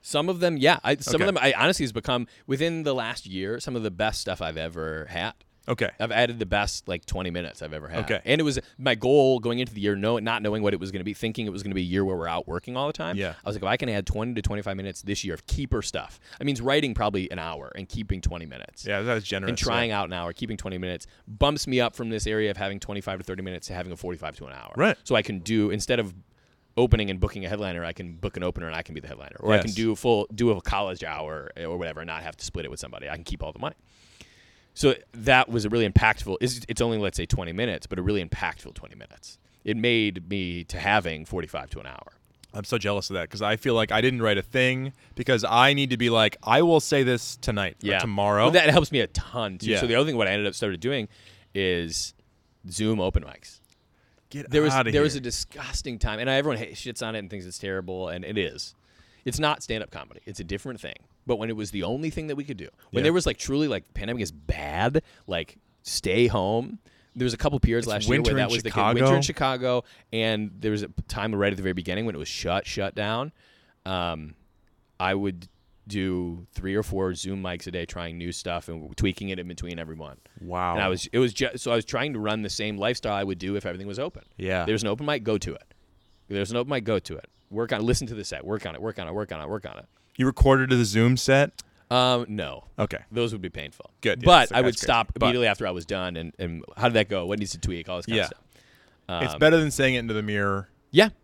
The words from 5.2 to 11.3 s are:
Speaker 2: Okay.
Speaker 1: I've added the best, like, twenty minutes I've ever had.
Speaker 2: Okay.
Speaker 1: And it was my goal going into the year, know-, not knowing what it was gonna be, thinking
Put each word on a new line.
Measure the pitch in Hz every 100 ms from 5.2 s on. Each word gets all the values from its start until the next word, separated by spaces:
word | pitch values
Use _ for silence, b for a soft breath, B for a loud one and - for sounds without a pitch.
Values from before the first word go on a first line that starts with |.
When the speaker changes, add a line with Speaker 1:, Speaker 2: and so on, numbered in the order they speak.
| 98 - _ _ -
Speaker 2:
Okay. | 123 113 -
Speaker 1:
I've | 113
added | 110 120 117
the | 101
best, | 101 104 - -
like, | 87 -
twenty | 95 92
minutes | 85 85 53
I've | 78
ever | 78 76
had. | 82
Speaker 2:
Okay. | 110 110
Speaker 1:
And | - 143
it |
was | 156 131 b b
my | 131
goal | 117 123 143 131 127
going | 113 120
into | 127
the | 110
year, | 101 101
know-, | 104 117
not | 107 113
knowing | 104 107
what | 104
it | 98
was | 95
gonna | 95
be, | 92
thinking | 101 113